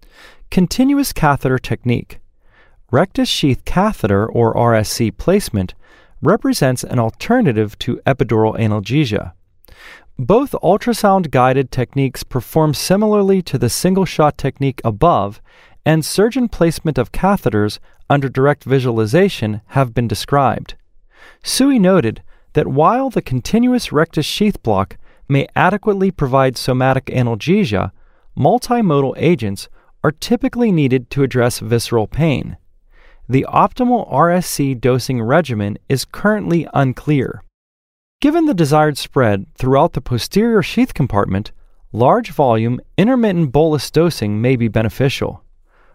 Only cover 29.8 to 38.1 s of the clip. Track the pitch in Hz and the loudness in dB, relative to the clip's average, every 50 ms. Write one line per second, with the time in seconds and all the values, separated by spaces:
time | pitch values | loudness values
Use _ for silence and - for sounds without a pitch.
29.8 | _ _ _ _ - 151 147 - - - 240 - 285 254 - 240 240 220 180 156 | _ _ _ _ -2 -2 -2 -4 -4 -2 -2 -2 -2 -2 -2 0 0 2 2 2
30.8 | 143 123 127 135 120 - - 143 139 120 - 127 117 123 - - 110 110 117 117 | 2 2 0 0 -2 -4 -4 -2 -2 0 0 0 0 0 -2 -4 -4 -2 -2 -2
31.8 | - - 120 117 104 - - 131 165 160 127 - - - - - _ _ _ _ | 0 0 0 0 0 -2 -2 -2 0 0 0 -2 -4 -8 -12 -16 _ _ _ _
32.8 | _ _ _ - - - - - - - 123 135 - - - 147 185 208 - - | _ _ _ -20 -20 -20 -20 -16 -6 -2 -2 -2 0 0 0 2 2 0 0 -2
33.8 | 247 247 247 214 - - 131 135 165 170 175 185 - - - - 139 135 131 117 | 0 0 0 0 -2 -2 0 2 2 2 2 0 -2 -4 -4 -4 -2 -2 -2 0
34.8 | - 123 127 123 - - 131 120 110 117 139 175 156 127 117 107 101 101 110 - | 0 2 2 0 0 -2 -4 -2 0 2 2 2 2 0 -2 -4 -4 -4 -6 -6
35.8 | _ - 135 123 - - - - - 208 214 208 - - 170 170 - - - 139 | _ -4 -4 -4 -4 -8 -6 -2 0 0 0 0 -2 -2 -2 -2 -2 -2 -2 0
36.8 | 135 131 117 - - 151 151 135 113 - - - - - _ _ _ _ _ _ | 0 0 -2 -4 -2 -2 0 0 0 -4 -6 -12 -16 -20 _ _ _ _ _ _
37.8 | _ _ _ _ _ _ | _ _ _ _ _ _